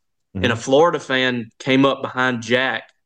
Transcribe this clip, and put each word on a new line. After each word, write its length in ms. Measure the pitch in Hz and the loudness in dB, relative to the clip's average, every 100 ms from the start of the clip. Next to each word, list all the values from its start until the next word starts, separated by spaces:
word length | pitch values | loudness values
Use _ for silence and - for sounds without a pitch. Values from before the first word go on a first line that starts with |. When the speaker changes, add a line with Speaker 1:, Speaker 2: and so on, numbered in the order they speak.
| _ _ _ | _ _ _
Speaker 1:
Mm-hmm. 120 | 95 123 | -4 -2
Speaker 2:
And 80 | |
a 20 | 117 | -2
Florida 460 | - 135 170 151 | 2 4 4 2
fan 480 | - 131 127 123 113 - | -2 -2 0 -2 -8 -10
came 260 | - 131 139 | 0 2 2
up 160 | 127 | 0
behind 400 | - 127 127 120 | -6 -2 -2 -2
Jack 480 | 113 123 131 113 - _ | -2 -2 0 -4 -10 _